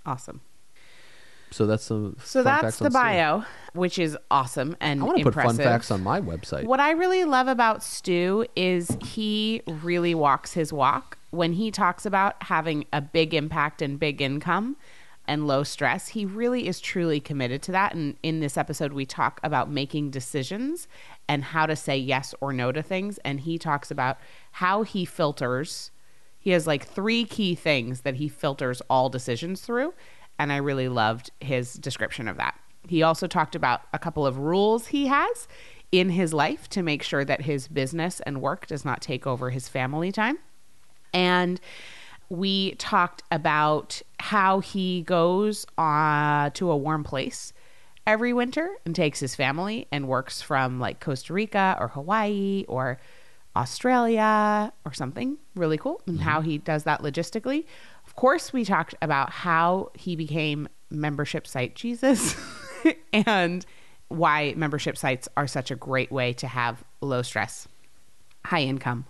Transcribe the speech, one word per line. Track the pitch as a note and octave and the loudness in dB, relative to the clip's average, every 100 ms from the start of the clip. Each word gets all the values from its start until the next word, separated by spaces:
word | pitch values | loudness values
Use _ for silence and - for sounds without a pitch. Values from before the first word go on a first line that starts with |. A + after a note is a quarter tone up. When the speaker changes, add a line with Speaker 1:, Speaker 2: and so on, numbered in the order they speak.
Speaker 1:
Awesome. | D#3+ B2+ - C#3 - - - - - - - - - - - | -6 -8 -8 -16 -16 -20 -20 -20 -20 -20 -20 -20 -20 -20 -18
Speaker 2:
So | - G#2+ | 0 2
that's | G#2+ | 2
some | - A2 G#2 - | 0 -4 -4 -8
Speaker 1:
So | - C4 | -2 2
Speaker 2:
fun | |
Speaker 1:
that's | B3+ C#4+ | 4 4
Speaker 2:
facts | - - | 2 2
Speaker 1:
the | C#4+ | 2
Speaker 2:
on | |
Stu. | B3+ | 4
Speaker 1:
bio, | A#3+ F#3 D#3 F3+ A3+ - - | 4 4 4 2 -2 -14 -12
which | E3+ F3+ F#3+ | -2 -2 0
is | D#3+ D3+ - | -2 -2 2
awesome | C#3 B2+ - C3+ F3 | 2 2 -2 -4 -2
and | D3+ C#3 | -2 0
Speaker 2:
I | |
wanna | G3 F4+ | 2 4
put | C#3 | 4
fun | C3 A#2+ | 4 2
Speaker 1:
impressive. | A#2 | 4
Speaker 2:
facts | C3+ A#2 - | 4 4 2
on | G2+ | -2
my | F#2+ E3 | 0 0
website. | B2+ E2 - C2+ | -2 -6 -6 -6
Speaker 1:
What | A3 C4 | 0 4
I | C#4+ | 4
really | E4 F#4 F#4 | 4 2 2
love | E4+ B3+ B3+ | 4 2 2
about | B3 A3+ G#3+ | 4 4 2
Stu | - - - F3 F3+ G3+ A#3 - | -6 -8 0 2 2 2 0 0
is | F#3 F3+ F3 - | 2 2 0 -6
he | - - G#3+ G#3+ G#3+ A3+ - | -6 -4 0 0 0 -2 -4
really | D#3 E3+ F3 F3 | -6 -2 2 2
walks | E3 D3 C3+ - | 4 4 4 0
his | F3 D#3 | -4 -2
walk. | D3+ C3 A#3+ - - - | 2 2 2 -4 -20 -8
When | E3 E3 | 0 2
he | F3 A3 | 2 -2
talks | G3 F#3 F3 G#3+ | 2 0 0 0
about | F#3+ G3 - | 2 2 0
having | - E3+ D#3+ D3+ - | -2 0 0 -2 -2
a | D3+ | -4
big | C#3+ E3 D#3+ | 0 2 4
impact | D#3+ D3+ D#3+ D3 - | 2 0 0 0 0
and | C#3+ C#3+ | -4 0
big | D#3 C#3+ | -2 0
income, | C3+ C#3+ F3 F3 A#3 C#4+ - - - - - | 0 0 0 0 0 -6 -12 -20 -20 -12 -4
and | D3+ D3 | 0 2
low | C3+ | 2
stress. | C#3+ - C3+ E3 - | 0 0 0 0 -2
He | A3+ | -4
really | G3 G3+ A#3+ B3 - | -4 -2 0 0 -2
is | F3+ | -4
truly | - F#3+ E3+ D3 | -4 0 2 0
committed | - C#3+ B2 C#3 | -2 -2 -2 -2
to | - | 0
that. | F#3 G3+ | 0 0
And | E3+ D3 - | 0 -4 -4
in | D#3+ D#3+ | -4 -2
this | D3 D#3+ | -2 -2
episode, | D3 D3+ D3 | -4 -2 -4
we | C#3 C3+ | -4 -6
talk | - B2+ - | 0 -2 0
about | - C#3+ - | -2 0 0
making | C#3+ C3+ D3+ D3 | -4 -4 -4 -4
decisions | C3+ B2+ D3+ C3 G3+ C4+ F4 - - - - - | -6 -6 -6 -4 -6 -6 -8 -10 -18 -20 -12 -4
and | C#3+ | -4
how | C3+ D#3+ D#3 | 0 0 2
to | D#3 | 0
say | - C#3 | 0 -2
yes | C3 C3 C3+ - | 0 -2 -2 -6
or | C#3 | -4
no | B2+ B2 | 0 0
to | C#3+ | -2
things. | D#3 F#3 G3+ G3+ | -4 -4 -4 -6
And | - C#3 | -6 -6
he | D#3 E3 | -4 -4
talks | E3 D3 - | -2 -2 -2
about | C#3+ B2+ - - - - | -2 -2 -2 -10 -20 -18
how | - F3+ G3+ | -2 2 2
he | A3 G3+ | 0 -2
filters. | F3 - D3+ C#3+ B2 B2+ D#3+ - - - - - - - | -4 0 0 0 -2 -2 -4 -8 -14 -18 -20 -20 -20 -6
He | G3 | 2
has, | F3+ D#3+ | 2 2
like, | C#3+ - | -2 -2
three | - G#3 A#3 | -4 0 0
key | A3 - G3 | 0 0 0
things | E3+ E3 C#3 A#2 B2+ | 0 2 2 0 -4
that | C#3+ B2+ | -4 -4
he | D3+ | -6
filters | - D3+ C#3 C3 B2 - | -2 -4 -2 -4 -4 2
all | C3+ C3 | 2 2
decisions | B2+ B2+ A#2 E3+ F#3+ | -2 -4 -4 -4 -8
through. | - A#3+ D4 - - - - - | -4 -2 -2 -6 -20 -20 -14 -4
And | D3 | -2
I | C#3 | 0
really | C#3 C#3 B2+ | 0 0 0
loved | B2 A2 A2+ - - | 2 2 0 -8 -12
his | C3+ C3 B2 | -2 -2 -2
description | - C#3 - - - A2+ | -8 -8 -4 -6 -4 -6
of | D2+ | -2
that. | B1+ - - - - | -4 -4 -20 -20 -2
He | E3+ | 4
also | D#3+ D#3+ F3 | 4 4 0
talked | F3+ D#3 | 0 0
about | E3 C#3 A#2+ - | 0 0 0 -2
a | D3+ | -6
couple | E3+ D3+ C#3 | -4 0 0
of | B2+ | 0
rules | D3 F#3 G#3 A3+ A3+ | 0 2 4 2 0
he | C#4+ C#4 | 0 2
has | C#4 F#4 A#4+ - - - - - | 2 2 -2 -10 -18 -20 -20 2
in | F#3 F#3 | 4 4
his | F3 E3+ | 2 2
life | D#3 D3 D4+ - | 2 2 0 -6
to | G3+ | -4
make | E3+ C#3+ | 0 -2
sure | - D3 | 0 -2
that | C#3 C#3 | 0 0
his | D3+ C#3+ B2+ | 0 -4 -2
business | D3 C3+ E3+ D3+ - | -4 -2 -2 -4 -4
and | - C#3 | -6 -4
work | C#3 F3+ - | -2 -4 -6
does | D3 | -6
not | C#3+ A#2+ | -4 -4
take | - B2+ C3+ | -4 -4 -4
over | B2 B2+ | -4 -4
his | C3 B2 | -6 -6
family | C3+ B2+ D3+ F3+ | -4 -2 -2 -2
time. | G3 A3 D#4+ - - - - - - - | 0 -2 -2 -8 -20 -20 -20 -20 -20 -2
And | F3+ F3+ F3+ F3+ F3+ - - - - - - - | 2 4 4 4 -2 -8 -18 -18 -18 -20 -20 -10
we | F3 G3 F#3+ F#3+ - | -2 0 2 0 -2
talked | - G3+ F3 - - | 0 2 2 -2 -2
about | E3 D#3+ D3+ D3+ D3+ - - - - | 0 2 4 4 2 -2 -14 -14 -12
how | - G#3+ F#3+ F#3+ | 0 4 4 4
he | - G3+ F#3 F3+ | 0 -2 0 -2
goes, | D#3+ F3+ E3+ F#3 G#3+ G#3 - - | 2 4 4 4 2 -2 -6 0
uh, | D#3+ D3 D#3 D3 D3+ D3 D3 | 2 4 4 4 4 4 2
to | - F3+ | 0 2
a | D3 | 2
warm | C#3+ D#3 | 2 -2
place | D3 C#3 F3+ - - - - - - - - | -2 -4 -4 -6 -14 -18 -20 -20 -20 -4 2
every | G#3+ A#3+ | 2 4
winter | A#3+ B3 C#4 E4+ G4 E3 | 2 0 0 -4 -6 -4
and | E3 | 2
takes | D3+ - | 2 0
his | C3+ | -6
family | - C3 D3+ G3 A3 - | 0 0 0 -2 -4 -4
and | C#3+ C3+ | -4 0
works | B2+ C3 - | -2 -2 -10
from, | - C#3 C3 B2+ | -2 0 0 0
like, | A2+ - | -4 -4
Costa | - C3 - | -4 -4 -4
Rica | F3+ G#3+ G3+ F#3+ - | -4 0 2 2 2
or | A#2+ | -2
Hawaii | C#3+ D3+ A3 G#3 G#3 G3 G3 - | -6 -2 0 0 0 0 -2 -2
or | B2+ C3 B2+ - - - - - | -2 -2 -4 -12 -20 -20 -20 -4
Australia | - A3+ - B3 B3+ A#3 A3+ G#3+ G#3+ G#3 G#3 G#3+ - D#3 | -2 -2 0 2 4 4 4 6 6 4 2 0 -6 -12
or | |
something | B2 C3 - B3+ D4 - | -6 -6 -4 -4 -6 -10
really | F#3 D#3+ D#3 | -2 0 2
cool, | C4 F4 - | -2 -4 -4
and | D#3+ | -2
Speaker 2:
Mm-hmm. | |
Speaker 1:
how | D3+ D3+ | 2 2
he | D#3+ D3 | 0 -2
does | - D3+ | -2 -2
that | D#3 D3+ | 0 0
logistically. | D3 C#3+ E3 A3+ B3 C#4+ E4 - - - - | 0 -4 -4 -4 -2 -2 -4 -14 -18 -20 -16
Of | - | 2
course, | B3+ E4 - | 4 4 0
we | C4 | -2
talked | G3 F3+ E3 - | 2 2 0 -4
about | D#3 C#3+ C3+ | 0 2 0
how | - F3+ E3 E3+ F#3 - | -2 2 4 4 2 -2
he | - F#3 E3 | -8 -6 -6
became | D#3 D#3 D#3 D3 D3 - - | -2 0 0 -2 -6 -12 -10
membership | D3+ D3+ C#3+ C#3+ E3 - | -4 -2 -2 -2 -4 -4
site | C3 B2+ | -4 -4
Jesus | - A#3 A#3+ C4 B3+ - - - - - | -4 -6 2 4 6 2 -4 -10 -14 -14
<laughs> | - D#4+ - - | 2 2 2 0
and | G#3+ A#3 G3+ F3 F3+ - - - - - | 2 4 4 4 0 -8 -18 -20 -20 -8
why | D#3+ E3 D3+ D3 D3+ | 2 4 4 2 0
membership | D3+ C#3+ E3 - | -2 0 -4 -2
sites | C#3+ B2+ - - | -2 -2 -2 -2
are | C#3+ | 0
such | D3 B2 | -2 -4
a | B2+ | -8
great | - C3 B2+ | -2 -2 0
way | C#3 B2 | 0 0
to | B2 C3 | -2 -4
have | B2 A#2+ A#2 - - | -2 -2 -2 -14 -8
low | C#3 B2 | -2 -2
stress, | B2 G#2+ G2+ - - - - - - - - - - | -2 -4 -4 -6 -16 -20 -20 -20 -20 -20 -20 -18 -2
high | F3 | 0
income, | C3+ C3+ C3 A#2+ | 0 0 -2 -4